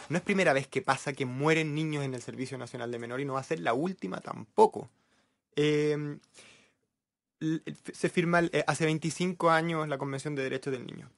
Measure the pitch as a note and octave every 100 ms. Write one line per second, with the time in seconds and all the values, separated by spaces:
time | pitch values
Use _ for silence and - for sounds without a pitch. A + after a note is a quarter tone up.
0 | - E3 - G3 E3+ C3+ C#3 C3+ - C3+
1 | - C#3 C3 B2+ D3 D#3+ D#3 D3 D#3 D3+
2 | C#3 B2+ A#2+ A#2 B2+ C3+ B2 B2+ A#2+ A#2+
3 | A#2 B2+ C#3+ C3+ C3 E3 E3 A#2 F3 F#3+
4 | F#3 F3+ - - - - G#3+ - - _
5 | _ _ _ _ _ - D3+ D3 D3+ D3
6 | D3 D3 - - - - _ _ _ _
7 | _ _ _ _ D#3 D#3+ - D3 - -
8 | F3 - F3 F3 E3+ D3 D3+ D3 D#3+ D#3
9 | E3 - F3+ F3+ E3+ D#3+ E3 E3 D#3 C#3
10 | C#3 C3+ D3+ C#3+ C3+ C3 - B2+ A#2+ -
11 | -